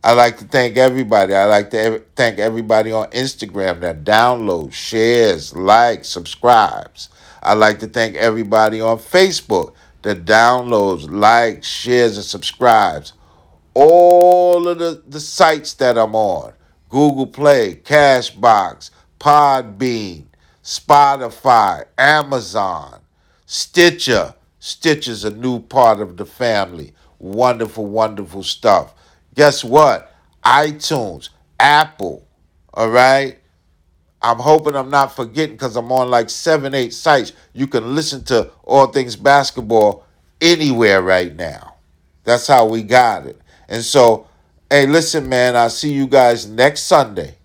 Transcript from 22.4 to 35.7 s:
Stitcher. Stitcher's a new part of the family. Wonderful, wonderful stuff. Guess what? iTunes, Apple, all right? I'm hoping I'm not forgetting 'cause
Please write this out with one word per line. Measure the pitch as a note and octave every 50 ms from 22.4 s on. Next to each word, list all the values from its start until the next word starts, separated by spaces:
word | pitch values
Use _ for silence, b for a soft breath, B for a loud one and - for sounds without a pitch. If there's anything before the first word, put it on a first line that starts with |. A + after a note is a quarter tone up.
| A2 F2+ F2+ A2 G2 F#2+ F2 D#2 D2 C#2+ - - _ _ _ _ _ _ _ _ _
Stitcher. | _ - - - - _ - E3+ F3 D#3+ F3 - - B2 G2+ D#2+ C2+ - _ _ _ _ _
Stitcher's | - - - _ - D#3+ D#3 D3 D3 B2+ A#2 G#2 G2
a | G#2+
new | G#2 G#2+ A#2+ B2+ B2 A#2
part | - _ - C3+ B2 A#2 G#2+ G2+
of | G#2+ F#2 F2 F2
the | G2+
family. | - - _ B2 A#2 A2 G#2 G2 F#2 F2+ E2 D2 - _ _ _ _ _ _
Wonderful, | - F#2 G2 A2 B2 B2+ B2 A2+ A#2 G#2+ - A2 G#2+
wonderful | G2+ G2+ A2 A2 G#2+ G#2+ G2+ G2+ E2 D#2+ G2 F#2
stuff. | - - - - A2+ G2+ F2 - - _ _ _ _ _ _ _ _ _
Guess | - D3 D3 C3+ - -
what? | A#2 A#2+ D3 D#3 C#3+ A2+ F2 - b b b b b b b _
iTunes, | A#2 B2 C#3 D3+ D3+ D3+ D3+ - - D#3+ C#3 A#2 G2+ E2 D2 - - _ _ _ _ _ _
Apple, | A#2+ C#3 D3 D3 D#3 D#3 - _ G#2 F2 D2 - _ _ _ _ _ _ _ _ _ _ -
all | - A2+ A2
right? | A2+ B2 B2+ C3 C3+ C3+ C#3 C3 - _ _ _ _ _ _ _ _ _ _ _ _ _ _ _ _ _
I'm | - A2+ A#2 A#2
hoping | B2 C#3+ D#3 D#3 C3+ D3 C#3+
I'm | C#3 C3 C3
not | C#3+ C#3+ C#3 C3 -
forgetting | - B2 A2+ A2+ D3 D#3 D3+ -
'cause | - C3+ B2+